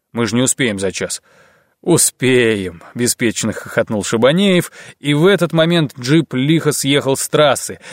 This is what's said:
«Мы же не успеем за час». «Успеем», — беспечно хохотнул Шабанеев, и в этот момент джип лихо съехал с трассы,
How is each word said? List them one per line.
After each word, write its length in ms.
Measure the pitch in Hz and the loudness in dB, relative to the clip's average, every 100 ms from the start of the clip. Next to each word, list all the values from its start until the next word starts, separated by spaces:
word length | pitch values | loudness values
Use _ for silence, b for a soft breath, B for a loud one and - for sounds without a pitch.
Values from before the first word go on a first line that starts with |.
| _ | _
«Мы 160 | 113 113 | -6 -2
же 80 | 117 | 0
не 80 | |
успеем 340 | 127 - 127 98 | 0 0 -2 -2
за 140 | 95 | -4
час». 320 | - 90 - b b b b b b | -4 -8 -10 b b b b b b
«Успеем», — 1040 | - 160 - - 127 123 117 104 92 85 B | 0 0 0 -2 0 2 2 0 -4 -10 B
беспечно 600 | - 120 - 117 - 110 | -4 -4 -2 -4 -2 -4
хохотнул 500 | - - - - 107 | -6 -6 -4 -2 -4
Шабанеев, 680 | - 113 123 170 202 180 - B B B | -4 0 2 2 2 2 -2 B B B
и 160 | 143 147 | -2 2
в 100 | 180 | 2
этот 280 | 190 165 | 2 0
момент 440 | 165 160 170 143 - | 2 2 2 0 -4
джип 360 | 123 160 - 131 | 0 2 2 -2
лихо 380 | 139 160 151 | 0 2 0
съехал 440 | - 139 143 131 135 | -2 0 0 0 -2
с 100 | - | -2
трассы, 520 | 107 113 117 - 92 B | 2 2 2 -4 -14 B